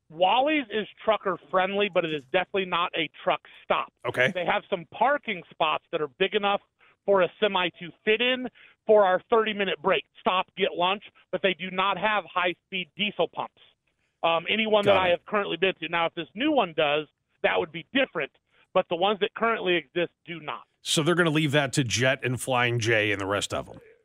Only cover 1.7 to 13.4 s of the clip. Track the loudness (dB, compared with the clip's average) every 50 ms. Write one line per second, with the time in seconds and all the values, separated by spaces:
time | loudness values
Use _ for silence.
1.7 | 0 -2 -2 0 0 0 0 0 -4 -8 -6 _ -2 -2 -2 0 -4 -4 -4 -2
2.7 | -2 -2 -2 -2 -2 -4 -6 -6 -8 -6 -2 -2 -2 -2 -4 -12 -20 -20 -4 _
3.7 | -2 -2 -2 -6 _ _ -8 -6 0 2 2 2 2 -2 -2 -2 -2 -2 -2 _
4.7 | -6 -6 -6 -14 -2 0 0 2 2 0 -4 -6 -8 -8 -10 -16 -4 _ 0 0
5.7 | 0 -2 -6 _ -4 -4 -4 -6 -2 _ -2 0 0 0 0 0 0 -2 -4 _
6.7 | _ _ _ _ _ _ _ 2 4 4 4 2 2 _ 0 0 2 0 -2 -2
7.7 | -4 -8 -14 -16 -16 _ _ 0 0 2 2 0 0 -2 -4 -10 -12 -16 -20 -20
8.7 | _ _ _ 4 6 6 6 6 4 0 2 _ 2 2 2 0 -2 -2 -2 -4
9.7 | -4 -2 0 2 2 2 0 _ _ -4 -2 0 0 0 -2 -4 _ -2 -2 -2
10.7 | 0 0 0 0 0 -2 -6 -16 _ _ _ _ -6 0 0 0 0 0 -6 -6
11.7 | -2 -2 0 0 0 0 0 0 0 -2 -4 -4 -4 -2 -2 -2 -4 -6 _ _
12.7 | -10 -10 -10 -10 _ -6 -6 -6 -2 -4 -4 -4 -4 -8